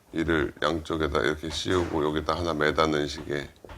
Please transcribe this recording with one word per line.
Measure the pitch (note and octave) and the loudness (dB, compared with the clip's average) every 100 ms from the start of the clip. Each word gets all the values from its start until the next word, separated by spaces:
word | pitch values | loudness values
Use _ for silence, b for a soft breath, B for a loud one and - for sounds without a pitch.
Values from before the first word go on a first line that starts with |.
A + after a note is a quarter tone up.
| _ | _
이를 | D#2+ E2 D#2+ C#2+ - | -2 2 2 2 -2
양쪽에다 | C#2+ E2 D#2 D#2+ D#2+ D2+ | -2 -2 -2 -2 0 2
이렇게 | B1 D#2 E2 | 2 0 -4
씌우고 | - - F#2 E2+ D#2+ | -4 0 2 2 0
여기다 | D2+ D2+ D2+ D#2+ | 0 0 0 0
하나 | E2+ | 0
매다는 | D2+ D2+ D2+ D#2+ D2+ D2 | 2 2 4 2 2 -2
식의 | D#2+ D2 C#2+ C#2 - - | -6 -6 -6 -6 -14 -18